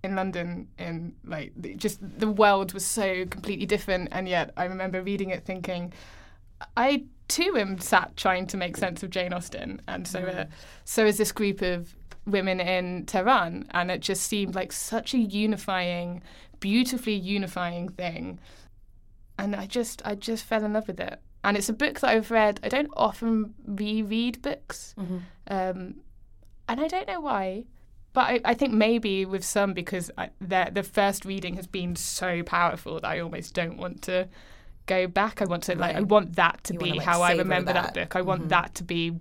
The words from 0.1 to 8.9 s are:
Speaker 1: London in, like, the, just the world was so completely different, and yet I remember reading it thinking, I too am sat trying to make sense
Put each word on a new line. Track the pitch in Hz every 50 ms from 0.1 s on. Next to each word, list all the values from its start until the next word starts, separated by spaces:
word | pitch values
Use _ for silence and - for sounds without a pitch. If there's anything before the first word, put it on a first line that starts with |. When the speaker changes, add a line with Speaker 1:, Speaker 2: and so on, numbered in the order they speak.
| 196
Speaker 1:
London | 190 190 190 175 180 170 175 175 175 - - -
in, | - 175 170 165 165 170 170 170 - -
like, | - - 156 139 - -
the, | - 170 - -
just | - - 208 - -
the | 196 196 - - 220 214
world | 208 202 214 208 202 196 196 - -
was | 196 185
so | - - 233 202 190 185 185 185
completely | 185 - 190 - 214 202 160 196
different, | 202 208 202 208 - 190 180 180 -
and | - 185 185
yet | 185 180 170 165 - -
I | - 180
remember | 180 185 185 185 185 185 185
reading | 185 196 202 190 196 190
it | 185 180 -
thinking, | - 190 185 175 - 180 175 175 175 - - - - - - - - - - - - - - - - -
I | - 240 269 285 262 285 - - - - -
too | - - 349 381 381
am | 254 202 190 190 180
sat | 175 - - 185 175 - -
trying | - - 202 185 180 190
to | 190 -
make | 196 180 175 170
sense | - 208 185